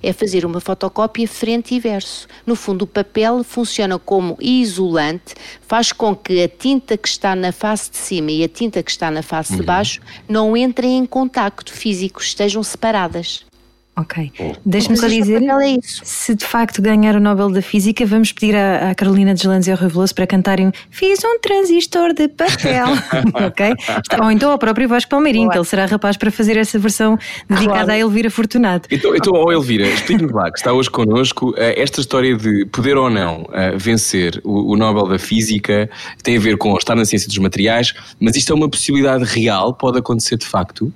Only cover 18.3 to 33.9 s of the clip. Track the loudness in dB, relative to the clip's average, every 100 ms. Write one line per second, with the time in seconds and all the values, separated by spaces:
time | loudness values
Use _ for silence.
18.3 | 0 0 2 2 2 0 0 2 4 4
19.3 | 2 2 2 2 2 0 2 0 0 0
20.3 | 2 2 2 2 0 -14 -2 0 2 0
21.3 | -2 0 0 4 2 2 0 0 2 0
22.3 | 0 -2 0 -2 0 2 0 -2 0 0
23.3 | 0 -2 0 -2 0 -4 -6 -2 0 2
24.3 | 4 2 2 0 0 2 0 0 2 2
25.3 | 4 2 2 0 0 0 0 0 0 -2
26.3 | 2 2 2 2 0 0 2 2 2 -2
27.3 | -14 -2 0 2 2 2 2 2 2 0
28.3 | 0 0 2 2 2 -2 -2 2 2 4
29.3 | 4 4 2 2 0 2 -2 0 2 2
30.3 | 0 -2 -2 0 2 0 0 2 2 2
31.3 | 0 -4 0 0 0 -2 -4 -2 0 2
32.3 | 0 0 0 0 -2 2 2 2 0 -2
33.3 | -6 -6 -2 -2 -2 0